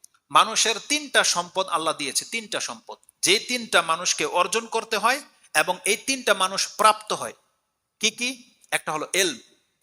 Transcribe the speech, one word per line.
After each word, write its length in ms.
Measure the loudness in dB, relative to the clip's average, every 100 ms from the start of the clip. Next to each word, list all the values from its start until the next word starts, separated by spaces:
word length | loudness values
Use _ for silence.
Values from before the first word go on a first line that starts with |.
| -20 _ _
মানুষের 480 | 4 4 2 0 -2
তিনটা 460 | -2 -4 0 2
সম্পদ 440 | 2 0 -2 -4 -2
আল্লাহ 280 | 0 0 -2
দিয়েছে, 280 | -4 -4
তিনটা 360 | -6 -8 -6 -6
সম্পদ, 380 | -6 -8 -14 -18 _ _
যে 160 | 2 2
তিনটা 440 | 2 -6 2 2
মানুষকে 420 | 2 0 0 -2
অর্জন 420 | 0 0 2 0 -2
করতে 300 | -6 -2 0
হয় 260 | 2 0 -6 _ _
এবং 240 | 0 0 0
এই 120 | -2 -2
তিনটা 380 | -2 -2 0
মানুষ 340 | 2 0 0 -4
প্রাপ্ত 440 | 4 4 4 -2
হয়। 200 | -4 -4 -10 _ _ _ _ _ _
কি 100 | -4
কি? 400 | -2 -6 -6 -18 _ _
একটা 220 | -4 -4
হলো 140 | -6 -2
এলম, 260 | 0 0 -2 -14 _ _ _